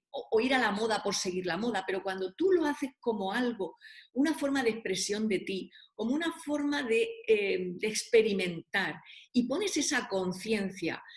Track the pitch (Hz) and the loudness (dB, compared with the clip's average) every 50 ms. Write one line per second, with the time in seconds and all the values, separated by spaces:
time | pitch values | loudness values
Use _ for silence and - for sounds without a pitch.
0 | _ _ - - - - 226 220 247 262 269 254 233 208 196 202 226 220 208 202 | _ _ -10 -10 -4 2 2 2 4 4 2 4 4 2 2 2 0 0 0 0
1 | - 202 190 - - 190 175 185 185 175 165 190 226 240 214 190 - - 190 185 | 0 -2 -2 -2 -2 -2 -4 -2 -2 -2 -2 -2 -2 -2 -2 -2 -2 -2 -4 -2
2 | - 190 190 190 190 185 - - 330 392 359 339 311 294 277 - 285 262 - _ | -2 -4 -4 -4 -6 -6 -2 0 4 4 4 4 4 2 0 -2 -4 -8 -8 _
3 | - 240 220 202 190 190 208 247 254 240 220 196 180 165 - _ - - - - | -4 -2 -2 -2 -2 -2 0 0 0 0 -2 -4 -6 -8 -8 _ -20 -20 -20 -20
4 | - _ - 247 294 320 302 - 285 277 277 269 247 226 220 220 - 185 190 180 | -18 _ 0 2 2 2 2 0 0 0 0 2 2 2 0 0 -2 -2 -2 -2
5 | - - 208 214 220 214 190 175 - 196 196 185 - - - - - _ _ - | 0 -2 0 0 0 0 0 0 -2 -2 -6 -6 -6 -10 -14 -20 -20 _ _ -4
6 | 220 233 277 311 339 320 330 - - 294 294 294 285 285 285 285 269 226 226 233 | -2 0 0 0 0 -2 -4 -6 -6 -4 -2 -2 0 0 0 -2 0 2 2 2
7 | 226 - - - - - 220 208 202 196 190 185 185 180 175 180 214 220 214 - | 2 0 -4 -8 2 2 4 4 4 0 0 0 -2 -4 -4 -4 -4 -2 -2 -2
8 | - - 240 226 220 214 196 190 185 180 170 165 - - - 196 185 160 - 160 | -2 6 6 6 6 6 2 0 0 -2 -4 -6 -8 -4 -2 -2 -2 -2 -4 -8
9 | - - - - - _ - 247 240 233 269 370 415 370 - 320 262 - 294 240 | -12 -18 -20 -20 -12 _ 0 2 2 2 0 0 0 0 0 0 0 2 0 0
10 | 240 - 196 190 185 185 180 - - 214 220 202 196 185 - - 165 156 - - | 0 0 -2 0 0 0 -2 -4 -2 -2 -2 -2 -2 -4 -6 -4 -4 -4 -4 -6
11 | - - - | -12 -16 -20